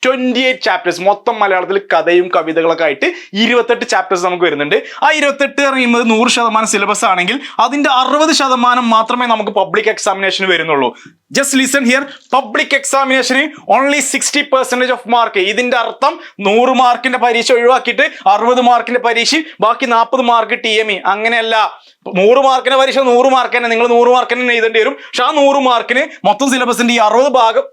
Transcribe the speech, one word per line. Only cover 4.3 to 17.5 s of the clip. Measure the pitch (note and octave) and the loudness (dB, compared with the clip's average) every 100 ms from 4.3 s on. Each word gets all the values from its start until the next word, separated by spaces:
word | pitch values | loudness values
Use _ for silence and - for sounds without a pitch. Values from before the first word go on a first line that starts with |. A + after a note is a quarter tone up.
| F3+ | 0
വരുന്നുണ്ട്. | F3 D#3 D3 G3+ - - | 0 0 -2 -2 -4 -2
ആ | C#4+ | 0
ഇരുപത്തെട്ട് | D#4 C#4+ C#4 C#4 C#4 C#4 | 2 0 0 -2 0 -2
പറയുന്നത് | C4 B3 A#3+ A#3 | 0 0 0 2
നൂറ് | A3 B3 | 2 2
ശതമാനം | A#3+ A#3 A3 A3 | 2 0 0 0
സിലബസ് | G#3 G3+ G3+ | -2 -2 -2
ആണെങ്കിൽ | A3+ F#3 F3+ B3+ - - | 0 0 -2 -4 -8 -2
അതിന്റെ | A#3+ C#4+ D4 | -2 0 0
അറുപത് | B3+ C4 C#4+ D#4 | 0 0 0 2
ശതമാനം | D#4+ C#4 B3 A#3+ B3 A#3 | 0 0 0 2 2 2
മാത്രമേ | A3 A3+ B3 A#3+ | 0 0 -2 -2
നമുക്ക് | A3 G#3 | -2 -2
പബ്ലിക് | G#3 F#3+ G3 G#3+ | -2 -2 0 -2
എക്സാമിനേഷന് | G#3+ - F#3+ G3 F#3 F#3+ | -2 -2 -2 -2 -2 0
വരുന്നുള്ളൂ. | E3+ D#3+ D3 - - - _ _ A3+ | 0 0 0 0 -4 -20 _ _ -4
Just | C#4 C4+ | 0 0
listen | C4 C#4 A#3+ | 0 0 2
here. | B3+ C#4 - _ | 0 -2 -14 _
പബ്ലിക് | B3+ A#3+ C4 D4+ C#4 | -2 -2 -4 -2 -2
examination-ിന് | C4+ C4+ C4+ C4 B3+ B3+ D4+ D4+ - | 0 -2 0 0 0 -2 -2 -6 -2
only | G#3 C#4 C#4+ | 0 2 -2
sixty | - C4+ - C#4+ C#4+ C4 | -2 -4 -4 -4 -2 -2
percentage | B3 B3 B3+ | 0 -2 -2
of | A#3+ G#3 | -4 -2
mark. | A#3+ A3+ G#3+ | 0 0 0
ഇതിന്റെ | F#3 A3 B3 B3 | -2 -2 -2 -2
അർത്ഥം | A3 A3 C4+ E4+ - - | -2 -2 -2 -2 -14 -6
നൂറ് | G3 A3 B3+ | 0 2 2
മാർക്കിന്റെ | B3 B3+ A#3+ B3+ B3 | 2 2 2 -2 0
പരീക്ഷ | A#3+ A#3+ A3+ | 0 0 2